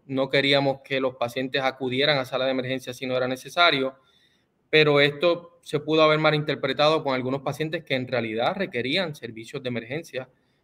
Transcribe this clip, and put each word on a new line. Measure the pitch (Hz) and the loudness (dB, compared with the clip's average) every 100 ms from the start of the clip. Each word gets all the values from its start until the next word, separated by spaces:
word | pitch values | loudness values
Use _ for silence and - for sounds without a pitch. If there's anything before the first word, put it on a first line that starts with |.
| - | -6
no | 135 139 | -2 0
queríamos | 143 139 139 139 135 | 2 4 4 2 -2
que | - 135 | -4 -2
los | 131 127 | -2 -2
pacientes | 120 131 131 139 | -4 -4 -4 -2
acudieran | 131 127 127 127 143 143 | -2 -2 -4 0 2 2
a | 120 | 0
sala | 127 131 | -2 -2
de | |
emergencia | 127 127 131 127 | -2 -4 -6 -8
si | 123 127 | -10 -4
no | 127 | -2
era | 127 | -2
necesario, | 127 139 170 175 139 131 - _ _ _ _ _ _ _ | -4 -6 2 4 4 0 -6 _ _ _ _ _ _ _
pero | 156 151 143 | 4 6 6
esto | 143 147 175 170 - _ | 4 4 0 0 -4 _
se | - 147 | -6 -6
pudo | 147 156 | 0 4
haber | 156 156 | 6 6
malinterpretado | 156 151 151 135 135 135 151 160 | 4 2 0 -2 -2 2 2 2
con | 139 | 0
algunos | 127 123 139 | -2 -2 -4
pacientes | 143 139 160 165 | -4 -6 -4 -6
que | - 131 | -4 -4
en | 123 | -2
realidad | 123 113 110 135 190 | -2 -2 -2 -2 -2
requerían | 170 120 123 175 170 147 | -4 -4 -2 -2 -4 -6
servicios | 117 110 113 - | -12 -12 -12 -10
de | 127 | -6
emergencia, | 117 113 151 165 127 131 _ _ _ | -6 -6 -10 -10 -12 -12 _ _ _